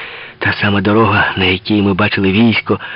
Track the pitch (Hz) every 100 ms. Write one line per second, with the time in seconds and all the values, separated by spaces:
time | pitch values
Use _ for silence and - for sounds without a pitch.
0 | - - - - - 92 104 101 98 104
1 | 113 101 - - 92 92 - 104 101 92
2 | 104 - 98 98 117 104 - 104 -